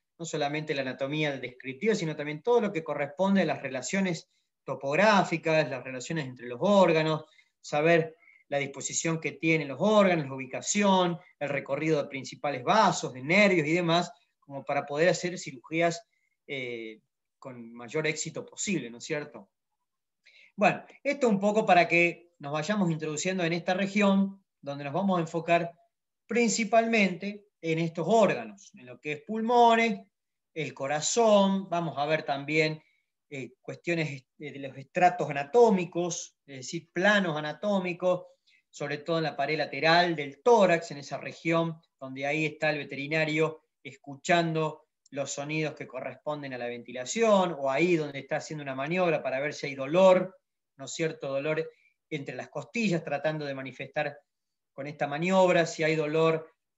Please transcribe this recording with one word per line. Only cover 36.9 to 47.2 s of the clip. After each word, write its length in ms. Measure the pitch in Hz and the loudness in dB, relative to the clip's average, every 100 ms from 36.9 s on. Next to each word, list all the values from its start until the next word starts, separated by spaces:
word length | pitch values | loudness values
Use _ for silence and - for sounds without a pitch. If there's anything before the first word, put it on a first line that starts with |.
planos 460 | 175 202 208 175 151 | 0 2 2 0 -4
anatómicos, 880 | 151 151 208 196 180 170 180 180 - _ _ _ _ | -6 -4 -2 0 -2 -2 -2 -2 -6 _ _ _ _
sobre 280 | - 143 147 | -10 -8 -6
todo 220 | 170 165 | -2 -2
en 40 | |
la 140 | 156 - | -2 -2
pared 200 | 143 151 | -2 -2
lateral 600 | 139 139 156 175 175 156 | -4 0 4 4 4 -2
del 240 | 139 - | -8 -2
tórax, 500 | 240 226 185 165 - | 4 6 6 4 -2
en 60 | 143 | -12
esa 200 | 143 135 | -10 -10
región 600 | 139 - 165 165 165 160 _ _ | -10 -6 0 0 0 -6 _ _
donde 280 | 135 131 139 | -14 -6 -4
ahí 200 | 156 151 | -2 -4
está 260 | 151 156 | -2 -2
el 80 | 147 | -2
veterinario 840 | 139 135 143 160 151 156 156 - _ _ | -6 -10 -4 -2 0 0 0 -2 _ _
escuchando 1000 | 135 - - 135 - 175 165 160 156 - _ _ _ | -18 -18 -18 -8 0 2 2 0 -4 -6 _ _ _
los 220 | 135 135 | -8 -8
sonidos 420 | - 143 156 151 135 | -8 -6 -4 -4 -6
que 120 | 117 | -12
corresponden 680 | 127 131 120 151 151 139 | -12 -12 -10 -10 -8 -8
a 40 | 127 | -8
la 100 | 120 | -8
ventilación, 880 | 120 120 123 127 220 | -8 -10 -10 -6 0